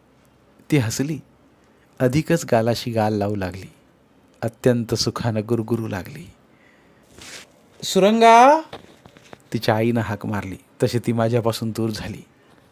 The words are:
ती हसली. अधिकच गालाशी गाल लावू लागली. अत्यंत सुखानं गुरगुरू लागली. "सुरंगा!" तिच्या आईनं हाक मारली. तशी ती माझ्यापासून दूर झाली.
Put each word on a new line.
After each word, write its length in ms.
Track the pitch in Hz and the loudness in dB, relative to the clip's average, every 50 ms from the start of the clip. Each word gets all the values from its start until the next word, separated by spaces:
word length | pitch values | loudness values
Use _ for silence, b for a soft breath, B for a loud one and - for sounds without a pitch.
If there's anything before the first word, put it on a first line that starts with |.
| _ _ _ _ _ _ _ _ _ _ _ _ - _ | _ _ _ _ _ _ _ _ _ _ _ _ -6 _
ती 60 | 156 147 | 0 0
हसली. 420 | 117 110 - - 135 151 160 135 - _ _ _ _ _ _ b b b b b b b b _ | 0 0 -2 -4 -6 -6 -6 -10 -12 _ _ _ _ _ _ b b b b b b b b _
अधिकच 460 | 127 127 120 156 156 - 170 165 - 131 | -2 2 2 0 0 2 0 -2 0 0
गालाशी 400 | - 113 110 117 117 - - 127 | 0 2 2 0 -2 -4 -4 -4
गाल 220 | 113 113 107 107 110 | -2 0 0 0 0
लावू 220 | 104 101 101 104 | -2 -2 -2 -4
लागली. 320 | 101 95 90 87 95 98 - - _ _ _ _ _ _ _ _ _ _ _ _ _ | -4 -6 -6 -8 -10 -16 -18 -20 _ _ _ _ _ _ _ _ _ _ _ _ _
अत्यंत 520 | - 113 - _ - 131 120 120 113 110 120 | -8 -8 -8 _ 0 0 0 0 -2 -4 -4
सुखानं 480 | 110 - 117 - - - 120 107 110 104 110 | -2 -2 -4 -4 -4 -4 -4 -2 -4 -2 -2
गुरगुरू 380 | 120 113 110 113 120 113 113 110 | -4 -4 -2 -4 -4 -4 -4 -8
लागली. 380 | 107 98 - - - - 175 - - _ _ _ b b b b b b b b b b b _ - - - - - - - _ _ _ _ _ _ _ - | -8 -10 -10 -12 -16 -18 -20 -20 -20 _ _ _ b b b b b b b b b b b _ -20 -20 -20 -20 -20 -20 -20 _ _ _ _ _ _ _ -10
"सुरंगा!" 800 | - - 190 185 202 220 226 226 226 226 233 247 269 302 320 320 - - - - - - _ _ - _ - _ - - - _ _ - | -2 0 2 4 4 4 6 8 8 10 10 10 8 6 4 2 -6 -16 -20 -20 -20 -20 _ _ -20 _ -20 _ -20 -20 -20 _ _ -8
तिच्या 220 | 120 - - 110 | -2 0 0 0
आईनं 260 | 110 113 120 117 117 | 2 2 0 0 -2
हाक 240 | 110 - 107 101 110 | -4 -4 -6 -8 -6
मारली. 320 | 110 107 101 95 95 90 - - _ _ _ 131 | -6 -6 -6 -6 -8 -12 -14 -18 _ _ _ -2
तशी 160 | 117 - 117 | -2 -2 -2
ती 140 | - - 117 | -2 -2 0
माझ्यापासून 580 | 117 113 113 117 120 107 117 113 - 120 113 | 0 0 0 0 0 0 0 -4 -2 -6 -6
दूर 180 | 107 - 110 113 | -4 -4 -4 -4
झाली. 320 | 110 - - 110 104 80 - _ _ _ _ _ _ _ _ _ | -6 -8 -10 -12 -12 -14 -16 _ _ _ _ _ _ _ _ _